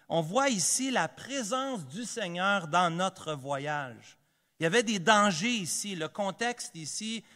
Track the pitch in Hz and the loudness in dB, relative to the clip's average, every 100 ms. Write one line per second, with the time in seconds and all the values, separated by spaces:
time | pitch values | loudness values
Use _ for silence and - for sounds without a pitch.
0 | - 160 160 220 277 214 - - 269 233 | -2 0 2 4 4 2 2 0 2 2
1 | 160 - - 277 202 254 269 240 135 165 | 0 -4 -8 -6 -4 -2 -2 -6 -8 -10
2 | 247 - 185 175 190 202 160 175 180 165 | -8 -6 -6 0 2 2 2 4 4 4
3 | 190 190 - 151 131 139 143 147 131 107 | 0 -2 -6 -6 -4 -4 -2 -4 -4 -10
4 | - - _ _ _ - 160 214 226 208 | -20 -20 _ _ _ -2 2 2 2 2
5 | 165 208 208 160 233 240 170 - 202 180 | 6 6 6 2 0 0 -2 -4 -6 -6
6 | 156 - 196 - 233 240 - 165 147 - | -6 -4 -4 -2 -4 -4 -8 -12 -10 -8
7 | 220 226 - | -6 -8 -10